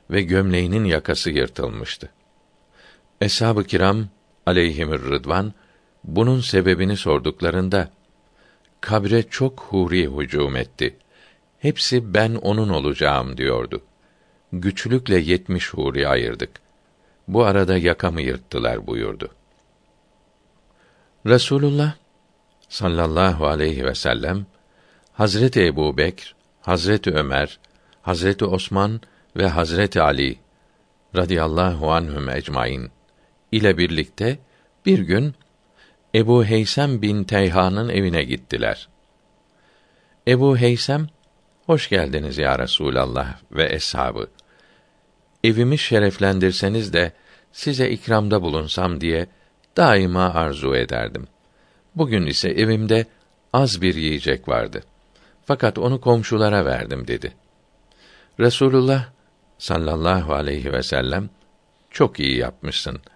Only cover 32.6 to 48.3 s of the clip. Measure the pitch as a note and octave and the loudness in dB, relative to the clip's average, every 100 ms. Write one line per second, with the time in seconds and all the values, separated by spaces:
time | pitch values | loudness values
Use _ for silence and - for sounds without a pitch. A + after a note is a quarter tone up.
32.6 | A#1+ C2 A#1+ _ _ _ _ _ _ A2 | -4 -6 -10 _ _ _ _ _ _ 0
33.6 | G#2 E2 E2+ D#2 D2 - A2 C#3 _ _ | 2 2 2 0 -4 -4 -4 -4 _ _
34.6 | _ _ F#3+ D#3+ F#2 G2 D3 - _ _ | _ _ 2 2 2 0 0 -6 _ _
35.6 | _ _ _ _ _ A2 A2 A#2+ G#2+ A2+ | _ _ _ _ _ 0 4 4 4 0
36.6 | G#2 - C#3+ A#2+ G#2 G#2 F#2 G2+ F#2+ F#2 | 0 0 0 0 0 -2 0 0 2 2
37.6 | F#2 G2+ A#2+ F#2 F#2+ E2+ B1+ B1+ - A#1 | 2 0 -2 -2 0 0 -2 -6 -6 -4
38.6 | A1 - - _ _ _ _ _ _ _ | -4 -6 -12 _ _ _ _ _ _ _
39.6 | _ _ _ _ _ _ - B2+ C#3 B2 | _ _ _ _ _ _ 0 4 4 4
40.6 | B2 A#2+ - D3 D#3 _ _ _ _ _ | 4 2 0 -2 -2 _ _ _ _ _
41.6 | - D#3 - F#2+ C#2+ D2 D2+ C#2 C#2 C2 | 0 0 2 0 0 -2 -4 -2 0 0
42.6 | B1+ - D2 B1+ C2 B1+ C2 B1+ _ - | 0 -2 0 0 0 -2 -6 -10 _ -2
43.6 | D#2+ D#2 - - B1+ A1 G#1 _ _ _ | -2 -2 -4 -4 -4 -6 -10 _ _ _
44.6 | _ _ _ _ _ _ _ _ A2+ A2+ | _ _ _ _ _ _ _ _ 0 2
45.6 | B2 D3 - A2 G2+ F#2+ G2 F#2+ F#2 F2+ | 2 0 0 2 2 2 0 2 0 0
46.6 | G2 A2+ G#2 E2 E2+ - _ _ _ - | -2 -2 -2 0 -2 -4 _ _ _ -8
47.6 | D3+ C3 B2+ A2+ - A2 G#2 | -4 -2 -2 -2 0 0 2